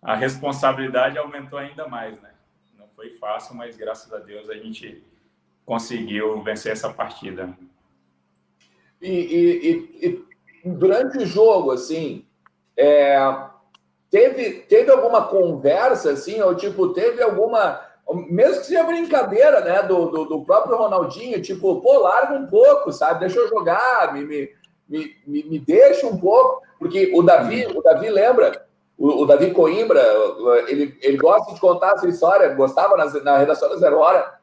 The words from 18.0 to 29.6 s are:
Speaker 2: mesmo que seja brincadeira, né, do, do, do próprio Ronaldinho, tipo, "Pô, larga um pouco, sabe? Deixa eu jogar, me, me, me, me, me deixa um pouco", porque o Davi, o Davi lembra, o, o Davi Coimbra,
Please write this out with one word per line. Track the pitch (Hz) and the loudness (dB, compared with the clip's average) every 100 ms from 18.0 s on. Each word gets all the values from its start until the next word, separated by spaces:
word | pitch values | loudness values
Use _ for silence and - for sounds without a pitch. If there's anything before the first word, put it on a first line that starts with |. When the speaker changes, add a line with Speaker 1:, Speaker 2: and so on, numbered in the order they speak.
| - 170 156 | -10 -10 -6
Speaker 2:
mesmo | 175 277 - | 2 2 2
que | - | -2
seja | 339 | -2
brincadeira, | 330 339 330 294 214 208 294 262 | -2 -4 -2 -2 0 4 4 4
né, | 170 185 | 0 -2
do, | 196 185 165 | 0 -2 -2
do, | 160 151 | -6 -6
do | 156 - | -8 0
próprio | 202 - 220 | 0 2 -2
Ronaldinho, | 214 196 160 - 247 208 | 0 -2 -4 -10 -10 -10
tipo, | - 185 190 180 | -8 -4 -4 0
"Pô, | 226 277 | 2 4
larga | 185 220 269 | 4 0 -2
um | 285 170 | -4 0
pouco, | 202 269 285 - | 4 6 6 0
sabe? | - - - | -4 -2 -2
Deixa | 180 240 | -4 -2
eu | 233 | -2
jogar, | 220 165 185 247 240 170 | -2 -2 -2 0 0 -2
me, | 143 147 | -4 -8
me, | 147 139 _ _ _ _ | -10 -10 _ _ _ _
me, | 151 151 _ 143 | -12 -12 _ -10
me, | 147 | -10
me | 151 156 | -8 -10
deixa | - 339 554 - 233 | 0 6 6 4 -4
um | 185 | -2
pouco", | 190 480 508 - _ _ | 2 4 2 0 _ _
porque | 170 190 185 | -8 -2 2
o | 170 | 4
Davi, | 175 165 - 233 208 | 6 4 2 -6 -6
o | 170 | 0
Davi | 160 - 220 | 2 2 0
lembra, | 196 220 254 - - - _ _ _ | 2 2 4 2 -2 -18 _ _ _
o, | 143 135 | -2 0
o | 143 | 4
Davi | 143 180 | 4 4
Coimbra, | - | 2